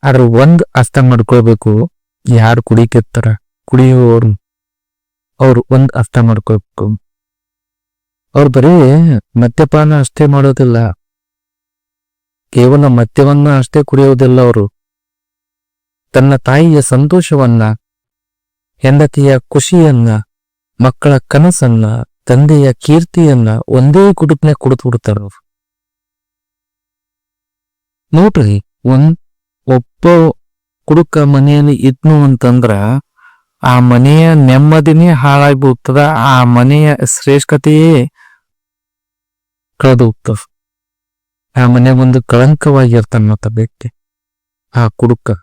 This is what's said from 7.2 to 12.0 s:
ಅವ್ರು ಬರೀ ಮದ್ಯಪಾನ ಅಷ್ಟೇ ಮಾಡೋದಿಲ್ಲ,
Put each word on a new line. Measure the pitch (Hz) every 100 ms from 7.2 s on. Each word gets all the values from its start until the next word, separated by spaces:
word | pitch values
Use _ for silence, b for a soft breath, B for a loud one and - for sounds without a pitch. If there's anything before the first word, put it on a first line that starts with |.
| _ _ _ _ _ _ _ _ _ _ _
ಅವ್ರು | - 143
ಬರೀ | 131 135 175 131 147 165 123 _ 120
ಮದ್ಯಪಾನ | 120 - 156 156 151 151
ಅಷ್ಟೇ | 131 - 151
ಮಾಡೋದಿಲ್ಲ, | 143 139 127 131 117 113 90 _ _ _ _ _ _ _ _ _ _